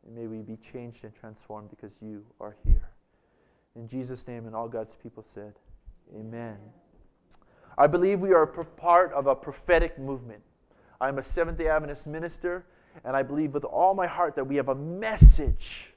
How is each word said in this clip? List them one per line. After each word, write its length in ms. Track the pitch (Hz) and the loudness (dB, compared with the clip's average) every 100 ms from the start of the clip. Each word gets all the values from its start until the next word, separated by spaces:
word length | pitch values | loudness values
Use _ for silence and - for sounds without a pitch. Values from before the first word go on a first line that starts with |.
And 100 | - | -20
may 140 | 117 113 | -14 -12
we 120 | 110 | -12
be 160 | 107 110 | -14 -16
changed 460 | - 131 120 113 | -16 -16 -16 -18
and 100 | 110 | -20
transformed 560 | _ 113 107 _ 107 104 | _ -20 -20 _ -18 -18
because 320 | - 104 _ | -20 -20 _
you 240 | 107 107 107 _ | -16 -16 -20 _
are 160 | 104 104 | -18 -4
here. 260 | - - - - _ _ _ _ _ _ _ | 4 4 4 -14 _ _ _ _ _ _ _
In 140 | 117 113 | -20 -12
Jesus' 400 | 127 127 127 - | -10 -10 -14 -14
name, 180 | 120 113 | -16 -12
and 80 | |
all 140 | 110 117 | -12 -10
God's 260 | 117 110 | -10 -10
people 300 | - 117 110 | -14 -20 -20
said, 300 | - - 104 104 _ - - - _ | -20 -18 -18 -20 _ -20 -20 -20 _
"Amen." 440 | 107 110 117 117 104 107 120 _ _ _ _ _ _ _ _ - - | -18 -14 -12 -14 -14 -20 -20 _ _ _ _ _ _ _ _ -12 2
I 120 | 143 | 4
believe 320 | 175 185 196 | 4 0 0
we 120 | 190 | 4
are 100 | 175 | 4
a 40 | 156 | 4
pro-, 180 | - | -2
part 480 | 160 - 170 175 180 | -14 -6 4 4 4
of 140 | 139 139 | 0 0
a 80 | |
prophetic 640 | 131 - 139 - 170 165 - | -2 -4 -12 2 2 2 -6
movement. 440 | 135 135 120 107 _ _ _ _ _ _ | -10 -10 -12 -20 _ _ _ _ _ _
I'm 180 | 131 139 | -4 -4
a 60 | |
Seventh-day 440 | 127 - 170 170 160 | -6 -4 -4 -2 0
Adventist 380 | 156 147 143 151 | 0 -2 -12 -12
minister, 600 | 156 165 - 180 180 180 _ _ - | -10 -10 -8 -8 -8 -12 _ _ -16
and 120 | 120 135 | -4 -4
I 80 | |
believe 280 | 127 147 151 | -2 -2 -2
with 120 | 143 | -4
all 300 | - 117 185 | -4 2 2
my 120 | 196 175 | 2 -4
heart 300 | - 175 147 | -2 -2 -2
that 80 | |
we 100 | 135 139 | -4 -2
have 120 | 131 | -2
a 80 | 135 | -4
message 1160 | 151 180 220 214 - - 143 - - - - | -6 -8 -6 10 10 10 2 -4 -6 -16 -18